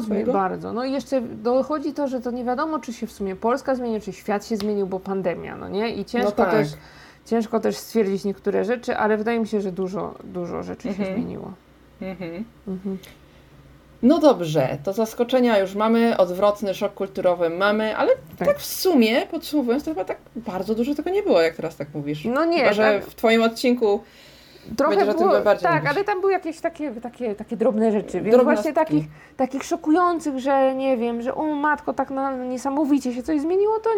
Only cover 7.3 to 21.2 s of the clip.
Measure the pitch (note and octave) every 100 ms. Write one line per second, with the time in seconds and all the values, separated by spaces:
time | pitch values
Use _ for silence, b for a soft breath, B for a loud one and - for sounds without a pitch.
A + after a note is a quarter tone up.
7.3 | A3+ A3 A3+ A3 - - A3+ G3 G3 G3+
8.3 | G3 G3+ F#3+ F#3+ B3 A#3+ - G#3+ G#3+ A3
9.3 | A#3 A3 G#3+ G3 F3+ F#3 F#3 E3 - -
10.3 | F3+ F3 E3+ F3+ F#3 - G3 F#3+ F#3+ E3+
11.3 | - - F#3+ - - - - F#3+ F#3 E3+
12.3 | F3 A3+ - G3 F#3+ G3 F#3+ - - b
13.3 | b b b - - - - A#3+ E4 D4
14.3 | F#3 E3 D3+ C3 C#3 G3 G3+ A3 - A#3+
15.3 | B3+ A#3+ G#3 F#3+ G3+ A3 A#3 A#3 - F3+
16.3 | F3+ G#3 G3+ G3 F3+ G3 - F#3+ G3 F3+
17.3 | F3 E3 E3+ G3+ G#3+ A3 - E4 C5 -
18.3 | - - C#5+ - - F#4+ D4 A3 C4 F#4+
19.3 | D#4+ - D4 A#3+ C4+ D#4+ D#4+ - - -
20.3 | A3+ A3+ F#3 F#3+ A3 B3 D4 E4+ G4+